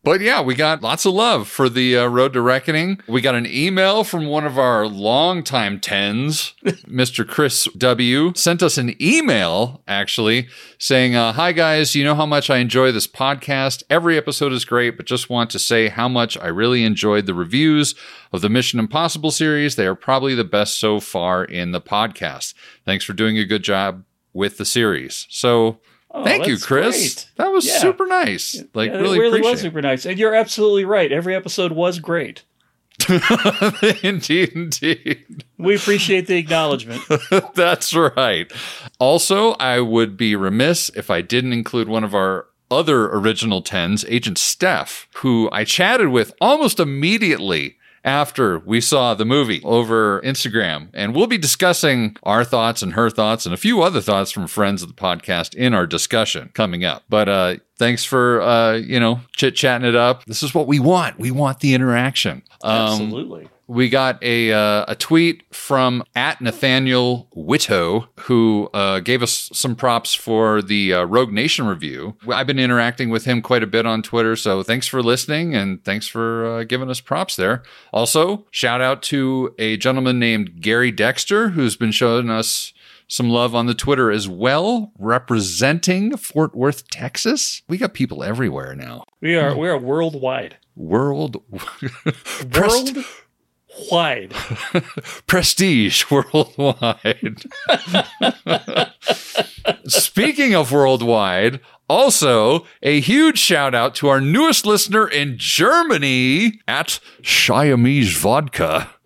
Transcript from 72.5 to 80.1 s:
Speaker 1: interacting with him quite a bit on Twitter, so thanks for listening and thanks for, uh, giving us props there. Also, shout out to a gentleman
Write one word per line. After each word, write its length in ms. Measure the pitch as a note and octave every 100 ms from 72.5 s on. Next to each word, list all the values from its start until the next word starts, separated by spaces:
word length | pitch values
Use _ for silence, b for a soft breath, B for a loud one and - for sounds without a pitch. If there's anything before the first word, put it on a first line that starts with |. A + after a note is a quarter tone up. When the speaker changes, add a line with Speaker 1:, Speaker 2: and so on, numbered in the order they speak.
| C3+
Speaker 1:
interacting 520 | B2+ A#2+ A#2 A#2+ B2
with 160 | A2+ B2+
him 160 | A#2+
quite 200 | A2+ B2
a 40 | A2
bit 180 | A2+ A2+
on 160 | A2+
Twitter, 320 | A2 A#2 A2+
so 300 | A2 G#2+ F#2+
thanks 240 | F#2+ B2 -
for 120 | C3
listening 540 | A#2 B2 - D3+ E3+
and 300 | B2+ G2 F#2
thanks 240 | - G2+ -
for, 380 | A2+ A2+ A2+ A2+
uh, 180 | A#2
giving 260 | A2+ B2+ C3
us 100 | B2
props 360 | - D3+ F#3+ -
there. 260 | G2+ B2 B B B
Also, 520 | - A#2 D#3 F3 G#3 _
shout 300 | - B2 B2
out 220 | C3 C3+
to 500 | - C#3 C3 C3 B2+ -
a 200 | A2 A2
gentleman 420 | C3 C3 C3